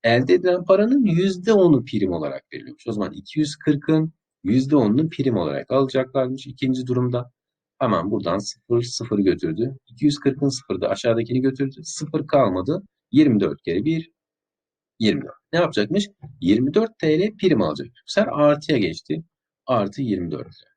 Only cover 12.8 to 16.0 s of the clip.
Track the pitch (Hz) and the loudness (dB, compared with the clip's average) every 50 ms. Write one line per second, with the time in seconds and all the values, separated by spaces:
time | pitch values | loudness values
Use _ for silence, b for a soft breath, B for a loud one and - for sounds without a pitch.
12.8 | - - _ _ _ _ - 135 156 143 113 104 95 78 69 - _ - 85 92 | -6 -12 _ _ _ _ 2 4 4 6 4 2 2 0 -2 -4 _ -4 -2 -2
13.8 | 113 151 165 165 160 - _ _ _ _ _ _ _ _ _ _ _ _ _ _ | 0 0 -2 -2 -4 -8 _ _ _ _ _ _ _ _ _ _ _ _ _ _
14.8 | _ _ _ _ 110 107 87 147 - - - _ _ _ - 165 175 - - - | _ _ _ _ 0 0 0 0 -4 -10 -16 _ _ _ 0 0 0 2 0 -2
15.8 | 104 - 165 208 | -2 0 -2 -2